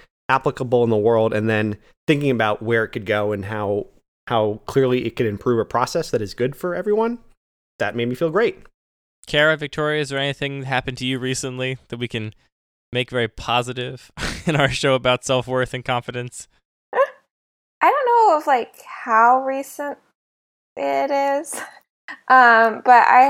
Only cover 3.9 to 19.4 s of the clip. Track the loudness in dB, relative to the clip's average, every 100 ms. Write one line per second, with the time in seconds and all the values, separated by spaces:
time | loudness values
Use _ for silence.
3.9 | _ _ _ -4 0 0 -2 -2 0 2
4.9 | 0 -2 -2 -4 -2 -2 0 0 -2 -2
5.9 | -4 -4 -4 -4 -4 -4 -4 -8 -6 -2
6.9 | 0 0 -4 _ _ _ _ _ -6 -6
7.9 | -4 -4 -2 -2 0 -2 -4 -18 _ _
8.9 | _ _ _ -4 2 2 2 -4 -6 -4
9.9 | -2 -4 -4 -4 -4 -8 -8 -4 -4 -4
10.9 | -6 -6 -4 -4 -4 -6 -6 -6 -8 -12
11.9 | -10 -8 -8 -10 -14 _ _ _ _ -8
12.9 | -6 -4 -2 -4 -6 -2 -2 -2 -8 -10
13.9 | -14 -18 -10 -10 -6 -2 0 0 0 0
14.9 | 2 2 0 0 -2 -2 -4 -4 -6 -6
15.9 | -6 -6 -10 -10 -14 -20 _ _ _ -6
16.9 | -2 -2 -4 _ _ _ _ _ 0 2
17.9 | 2 2 2 4 2 0 -2 -2 -14 -20
18.9 | -12 0 4 6 4